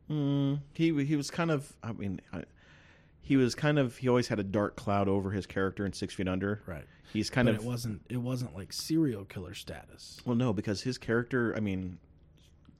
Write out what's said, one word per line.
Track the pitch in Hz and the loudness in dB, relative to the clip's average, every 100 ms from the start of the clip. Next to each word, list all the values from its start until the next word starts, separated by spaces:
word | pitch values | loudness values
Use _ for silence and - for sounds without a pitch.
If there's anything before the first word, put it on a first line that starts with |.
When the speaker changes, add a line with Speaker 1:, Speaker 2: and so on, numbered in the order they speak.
| - | -4
Speaker 1:
Mm, | 151 139 143 139 143 139 | 0 2 2 2 0 -4
he, | - 165 147 | 2 2 4
he | 139 151 | 2 0
was | 143 | 0
kind | - 165 | -2 2
of, | 147 139 - | 0 -2 -10
I | 113 | -8
mean, | - 101 90 - | -6 -4 -6 -8
I, | 87 - - - - - - - - | -12 -12 -16 -20 -20 -20 -20 -20 -10
he | - 135 | 2 4
was | 123 | 4
kind | - 151 147 | 2 2 4
of, | 123 - | 2 0
he | 127 | 4
always | 123 120 | 4 4
had | 107 | 0
a | |
dark | 98 104 104 - | 0 2 0 0
cloud | - 101 98 | 0 2 4
over | 98 95 | 2 2
his | 98 - | -2 -2
character | 98 95 - 101 | 0 0 0 -4
in | |
Six | - 95 | -4 -6
Feet | - 92 | -2 -2
Under. | 92 98 107 - | 0 0 -2 -6
Speaker 2:
Right. | 76 - - - | -12 -12 -20 -6
Speaker 1:
He's | 107 101 | -2 0
kind | 131 120 | 2 4
Speaker 2:
But | 107 | 2
Speaker 1:
of | |
Speaker 2:
it | 117 | -2
wasn't, | 120 120 104 - | -4 -6 -8 -6
it | 123 | -6
wasn't, | 120 127 123 85 | -4 -4 -6 -10
like, | 95 | -12
serial | - - 160 151 101 | -8 -2 2 2 0
killer | 98 - 80 | -8 -10 -10
status. | - - 76 - - - - | -12 -12 -14 -14 -20 -20 -8
Speaker 1:
Well, | 123 120 | 0 2
no, | 127 | 2
because | 98 110 95 | 2 0 -2
his | 127 123 | -2 -4
character, | - 117 120 127 113 - | 0 0 2 0 0 0
I | |
mean, | 104 92 92 90 - - - - - - - - | -2 -2 -6 -10 -18 -20 -20 -20 -20 -20 -20 -20